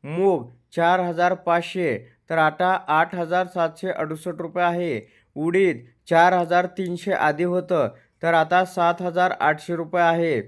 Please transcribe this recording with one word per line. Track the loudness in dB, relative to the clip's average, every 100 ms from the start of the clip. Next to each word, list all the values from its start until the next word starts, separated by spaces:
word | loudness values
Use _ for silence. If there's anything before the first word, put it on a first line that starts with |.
मूग | -8 0 2 0 -4 -20 _
चार | 0 2 2
हजार | 0 0 0 0
पाचशे, | 0 0 -2 -4 -2 -2 -8 _ _
तर | 2
आता | 2 2 0 0 0
आठ | 0 0
हजार | -2 -2 -2 -2
सातशे | -2 -2 -2 -8
अडुसष्ट | -6 -6 -6 -10 -8
रुपये | -8 -2
आहे. | -2 0 -4 -6 -8 _ _ -6
उडीद | -2 2 2 0 -10 _ 0
चार | 4 6
हजार | 4 2 0 0
तीनशे | -6 -6 -6 -4
आधी | 0 0 0
होतं, | -2 -2 -2 0 -2 -4 _ _
तर | 0
आता | 2 2 2 0
सात | 0 0 0
हजार | -4 0 0 0
आठशे | 0 -2 -6 -8
रुपये | -4 0
आहे. | 2 2 0 -2